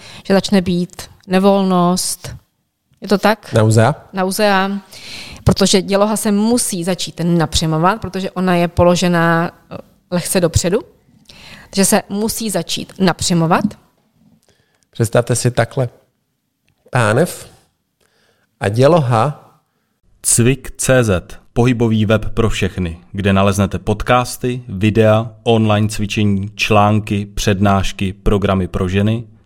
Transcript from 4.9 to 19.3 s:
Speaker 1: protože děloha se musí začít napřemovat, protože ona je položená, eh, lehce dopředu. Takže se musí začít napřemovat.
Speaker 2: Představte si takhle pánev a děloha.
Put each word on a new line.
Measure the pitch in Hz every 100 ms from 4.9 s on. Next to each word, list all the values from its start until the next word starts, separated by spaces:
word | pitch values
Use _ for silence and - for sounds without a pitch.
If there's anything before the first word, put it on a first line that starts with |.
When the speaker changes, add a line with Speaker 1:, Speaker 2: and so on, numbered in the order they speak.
| - - - - -
Speaker 1:
protože | - 185 190 196
děloha | 175 196 208 208
se | 220
musí | 202 220 240 - 180
začít | 170 180 - -
napřemovat, | 170 170 151 - 160 156 175 220
protože | 190 190 190
ona | - 185
je | 175 170
položená, | - 175 175 180 175 165 165 170 - -
eh, | - - _ -
lehce | 175 - 196
dopředu. | 170 - 185 208 - _ _ _ _ - - - -
Takže | -
se | 190 202 -
musí | 196 214 - 220
začít | 190 165 - - -
napřemovat. | 190 156 - 170 165 190 208 - _ _ _ _ _ _ _ _ _ _ _
Speaker 2:
Představte | - 113 127 120 123
si | 123
takhle | 120 113 - 120 _ _ _ _ _ _ _ _ _ -
pánev | 131 110 113 175 - - - _ _ _ _ _ _ _ _ _ -
a | 101
děloha. | 110 135 170 127 117 127